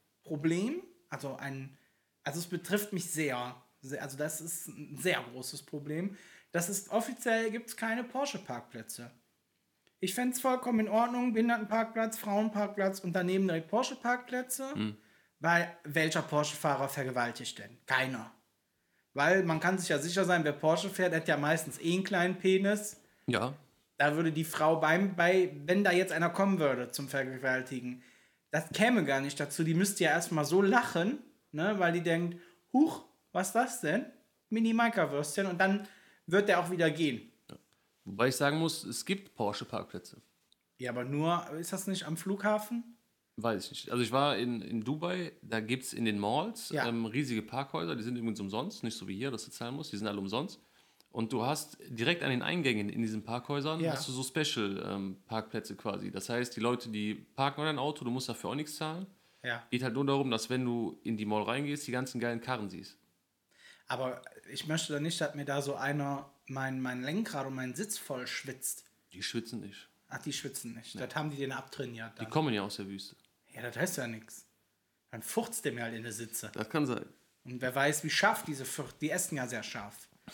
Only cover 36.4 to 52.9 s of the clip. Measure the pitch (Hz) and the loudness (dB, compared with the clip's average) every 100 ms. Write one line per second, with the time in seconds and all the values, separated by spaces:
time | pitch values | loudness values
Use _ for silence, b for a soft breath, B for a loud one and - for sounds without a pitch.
36.4 | 202 175 170 180 165 151 156 117 - _ | 6 6 4 4 4 4 2 0 -6 _
37.4 | - - _ _ _ _ - 98 123 131 | -20 -20 _ _ _ _ -8 2 2 4
38.4 | 143 156 165 160 95 113 - 190 - - | 2 4 2 -2 -6 -6 -2 -2 -4 -4
39.4 | 104 107 - 110 - 90 - - - _ | -2 -2 -4 -6 -6 -10 -12 -18 -20 _
40.4 | _ _ _ - 123 120 123 143 160 170 | _ _ _ -10 -6 -4 -2 0 2 2
41.4 | - 151 170 190 196 185 - 165 - 196 | 0 -6 -6 -4 -4 -4 -4 -4 -2 0
42.4 | 208 214 214 233 233 - _ _ _ - | 2 2 0 -6 -8 -14 _ _ _ -4
43.4 | 113 107 - - - 123 117 127 147 120 | 0 0 -2 -10 -4 0 2 4 4 2
44.4 | 123 117 - 113 117 151 170 185 170 - | 0 -2 -4 -4 -2 -2 -2 -2 -4 -10
45.4 | - 113 110 127 - - 113 104 101 127 | -4 -2 0 -2 -4 -2 2 2 2 2
46.4 | 196 226 - 151 120 117 113 117 143 113 | 0 -4 -4 -2 0 0 0 -2 0 -2
47.4 | - 123 139 160 170 135 110 120 113 101 | -2 -4 -4 -4 -2 -2 -4 -4 -2 -4
48.4 | 98 107 160 - 120 113 95 98 131 120 | -4 -4 -4 -4 -6 -6 -8 -6 -4 -6
49.4 | - - 117 139 156 101 107 101 98 110 | -8 -10 -8 -8 -8 -4 -2 -2 -2 -2
50.4 | 175 - b b b b b - 113 131 | -2 -8 b b b b b -4 -2 0
51.4 | 120 147 - - - 117 120 175 139 127 | 0 0 -4 -14 -12 -2 0 2 2 0
52.4 | - 175 139 110 104 | 2 2 2 2 0